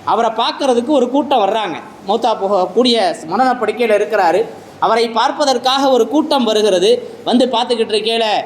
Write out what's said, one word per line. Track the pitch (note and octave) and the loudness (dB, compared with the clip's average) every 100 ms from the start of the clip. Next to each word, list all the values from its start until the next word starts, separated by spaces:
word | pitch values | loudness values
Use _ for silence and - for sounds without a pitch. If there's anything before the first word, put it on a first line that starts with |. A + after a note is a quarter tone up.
அவரை | - G3+ A#3 | 0 2 2
பார்க்கறதுக்கு | A3+ B3+ D4+ C#4 A#3+ B3 | 0 -4 -2 0 0 2
ஒரு | D4+ A#3+ | 0 2
கூட்டம் | C4+ - C4 | 0 2 2
வர்றாங்க. | F#3+ A3 G3+ C#3 - - - | 2 0 -4 -8 -12 -16 -4
மௌத்தா | G#3+ B3 G#3+ | -2 0 -2
போகக்கூடிய | G3 G3+ F3+ A3+ A#3+ A#3 F#3 D3+ D#3+ | 0 0 0 2 2 2 0 -2 -6
மரண | G3 C4 | 0 0
படுக்கையில | B3 G#3+ G#3+ A#3 G#3 | 0 -2 -2 0 0
இருக்கிறாரு. | G#3 G#3+ F3 F3 A#3 - - - | 0 2 2 2 -2 -8 -20 -4
அவரை | F3 A3+ A#3 | 0 0 0
பார்ப்பதற்காக | A3+ B3 C#4+ C#4+ B3 B3+ C4+ C#4 | 0 -2 0 0 0 0 0 2
ஒரு | B3+ A3+ | 2 2
கூட்டம் | D4 D4+ C#4+ | 0 0 0
வருகிறது. | A3+ G#3+ G#3+ F#3 F#3+ A#3+ - - | 2 2 2 2 2 0 -4 -12
வந்து | - A#3 B3+ | -2 0 2
பார்த்துக்கிட்டு | A3+ B3 A#3+ A3 G#3+ | 0 -2 -2 -2 -2
இருக்கையில | G#3+ A3+ A3 F#3+ | -2 -2 -2 -2